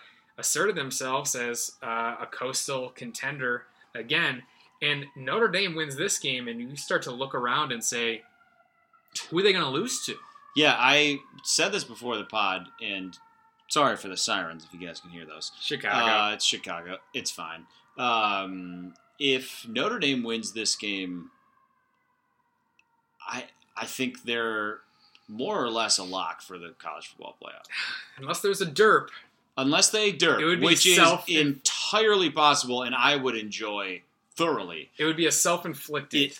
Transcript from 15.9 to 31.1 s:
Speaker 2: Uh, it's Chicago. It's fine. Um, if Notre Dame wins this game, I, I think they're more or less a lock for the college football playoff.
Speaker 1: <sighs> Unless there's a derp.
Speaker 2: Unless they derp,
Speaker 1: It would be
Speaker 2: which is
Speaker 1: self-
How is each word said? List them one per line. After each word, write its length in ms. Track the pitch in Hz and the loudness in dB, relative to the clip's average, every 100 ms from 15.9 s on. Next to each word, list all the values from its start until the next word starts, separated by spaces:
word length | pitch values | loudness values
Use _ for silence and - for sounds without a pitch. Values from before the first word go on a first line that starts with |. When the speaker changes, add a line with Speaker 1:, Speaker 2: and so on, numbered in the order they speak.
| 120 | 2
Speaker 2:
Uh, 300 | 117 107 104 | 4 4 2
it's 100 | 104 | 0
Chicago. 540 | - 113 98 85 87 92 - | 0 0 -4 -10 -10 -14 -10
It's 160 | 127 - | -8 -8
fine. 360 | - 82 82 - _ _ - | -8 -10 -12 -16 _ _ -4
Um, 1000 | 123 113 107 98 95 95 90 90 90 - _ - | 0 2 2 0 -4 -8 -10 -10 -12 -16 _ -2
if 480 | 139 127 - - 117 | 2 2 -2 -14 -6
Notre 300 | 113 196 233 | -2 0 0
Dame 240 | 143 127 | 0 0
wins 300 | 117 117 107 | 0 -4 -4
this 240 | 113 101 - | -4 -2 -2
game, 540 | 104 98 92 90 85 _ _ _ _ _ _ _ _ _ _ _ _ _ _ _ _ _ _ - - | -4 -4 -6 -8 -12 _ _ _ _ _ _ _ _ _ _ _ _ _ _ _ _ _ _ -18 -10
I, 180 | 123 - _ _ 107 | -10 -10 _ _ -10
I 100 | 110 | -8
think 380 | - 123 123 | -4 -4 -6
they're 560 | 120 117 113 107 107 107 _ _ _ - - | -4 -2 -2 -2 -4 -8 _ _ _ -20 -14
more 340 | 107 175 202 | -6 -4 -2
or 80 | 123 | -2
less 280 | 113 107 - | 0 0 0
a 60 | |
lock 380 | 90 92 85 82 | -2 -4 -4 -8
for 160 | - 90 | -12 -16
the 160 | 85 82 | -16 -14
college 300 | 85 78 - | -14 -12 -14
football 280 | - - - | -16 -18 -16
playoff. 220 | - - - - - | -18 -16 -12 -8 -8
Speaker 1:
<sighs> 280 | - - - | -8 -12 -12
Unless 220 | 135 180 | -8 -2
there's 200 | 202 196 | 0 0
a 60 | 175 | 0
derp. 420 | 143 214 156 143 - - _ _ - | 4 6 6 2 -16 -20 _ _ -2
Speaker 2:
Unless 340 | 135 170 190 | 2 4 4
they 220 | 214 208 | 4 2
derp, 280 | 143 165 156 | 4 4 4
Speaker 1:
It 40 | 160 | 4
would 140 | 175 | 4
be 60 | 170 | 6
Speaker 2:
which 180 | 165 185 | 6 8
is 100 | 180 | 8
Speaker 1:
self- 320 | 170 | 8